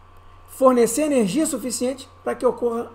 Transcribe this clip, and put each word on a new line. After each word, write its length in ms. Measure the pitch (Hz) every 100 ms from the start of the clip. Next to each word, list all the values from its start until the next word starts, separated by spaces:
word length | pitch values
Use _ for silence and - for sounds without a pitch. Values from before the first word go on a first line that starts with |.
| - - - - -
fornecer 540 | - 262 247 226 294
energia 440 | 302 269 202 226 311
suficiente 600 | 262 247 - 247 269 - -
pra 100 | 240
que 100 | 240
ocorra 460 | 254 233 240 233 233